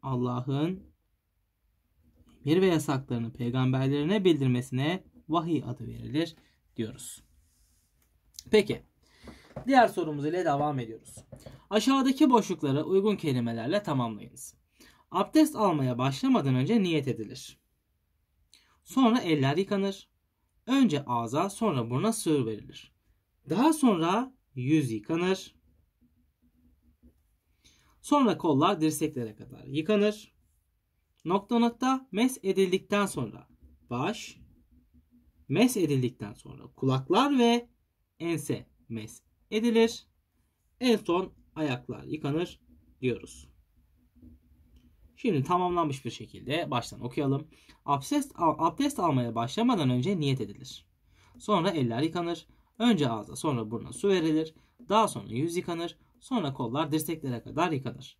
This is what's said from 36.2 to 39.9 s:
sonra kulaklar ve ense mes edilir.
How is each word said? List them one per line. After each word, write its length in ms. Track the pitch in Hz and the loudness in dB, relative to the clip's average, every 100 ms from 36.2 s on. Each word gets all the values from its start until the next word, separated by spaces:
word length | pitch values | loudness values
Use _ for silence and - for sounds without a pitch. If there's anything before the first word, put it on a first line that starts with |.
| 104 | -14
sonra 320 | - - - - | -14 -20 -20 -20
kulaklar 720 | - 135 131 131 190 277 277 | -4 -2 -2 2 2 4 4
ve 300 | 233 240 233 _ _ _ _ _ | 4 4 -2 _ _ _ _ _
ense 480 | 165 160 - 120 - _ _ | -6 -6 -4 -6 -6 _ _
mes 340 | 113 107 - _ _ _ | -12 -10 -18 _ _ _
edilir. 560 | 208 240 226 226 | -2 2 4 4